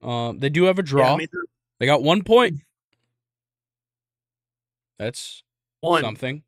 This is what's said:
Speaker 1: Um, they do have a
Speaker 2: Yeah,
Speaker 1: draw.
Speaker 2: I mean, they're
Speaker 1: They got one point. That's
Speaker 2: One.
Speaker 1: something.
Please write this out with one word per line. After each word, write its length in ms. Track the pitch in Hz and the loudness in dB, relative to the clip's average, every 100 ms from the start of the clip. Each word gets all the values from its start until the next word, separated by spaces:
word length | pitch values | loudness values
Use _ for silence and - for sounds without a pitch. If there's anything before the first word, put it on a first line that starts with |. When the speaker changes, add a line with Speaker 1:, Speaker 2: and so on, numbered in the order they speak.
Speaker 1:
Um, 360 | 117 120 120 110 | -6 -6 -6 -4
they 100 | 139 | -4
do 160 | 151 | 2
have 140 | 180 185 | 2 2
a 40 | |
Speaker 2:
Yeah, 40 | 170 | 0
Speaker 1:
draw. 280 | 139 131 | 2 2
Speaker 2:
I 20 | 147 | 2
mean, 100 | 160 | -2
they're 120 | 349 349 _ _ _ | -10 -12 _ _ _
Speaker 1:
They 60 | |
got 180 | 120 147 | 0 2
one 200 | 139 185 | 4 0
point. 380 | 190 226 240 147 _ _ _ _ _ _ _ _ _ _ _ _ _ _ _ _ _ _ _ _ _ _ _ _ | 4 4 4 0 _ _ _ _ _ _ _ _ _ _ _ _ _ _ _ _ _ _ _ _ _ _ _ _
That's 440 | 110 127 - - _ _ _ _ | -10 -10 -16 -18 _ _ _ _
Speaker 2:
One. 220 | 160 170 | 0 0
Speaker 1:
something. 400 | 127 107 127 143 | 0 -6 -10 -10